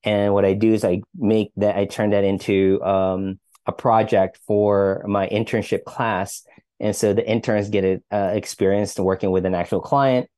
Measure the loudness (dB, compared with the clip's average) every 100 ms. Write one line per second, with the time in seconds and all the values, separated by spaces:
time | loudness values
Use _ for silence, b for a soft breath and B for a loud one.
0 | 0 0 2 2 2 2 2 2 2 -2
1 | -6 -4 0 2 0 -2 0 0 -2 -2
2 | 0 2 2 -2 0 2 4 2 2 0
3 | 0 -2 -4 -8 _ _ -8 -2 2 2
4 | 2 2 0 -4 -2 0 2 2 2 -2
5 | -2 -2 0 -2 -2 -4 -2 -4 -6 -6
6 | -2 -2 -4 -10 _ b _ _ -4 0
7 | 0 0 0 -2 0 -2 0 0 0 -2
8 | _ -4 -2 -4 -6 -2 0 2 -2 -2
9 | -2 0 0 0 0 -2 -2 -4 -2 0
10 | 2 0 -2